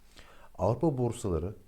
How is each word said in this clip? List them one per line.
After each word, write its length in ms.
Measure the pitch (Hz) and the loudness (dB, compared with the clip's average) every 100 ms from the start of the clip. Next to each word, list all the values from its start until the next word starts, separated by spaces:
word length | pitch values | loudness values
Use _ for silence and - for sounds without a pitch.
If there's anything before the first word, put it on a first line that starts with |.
| - - - - - - | -20 -20 -20 -20 -16 -2
Avrupa 400 | 92 123 170 131 | 0 2 2 2
borsaları 580 | 120 110 104 82 87 107 | -2 -2 -2 -2 -2 -8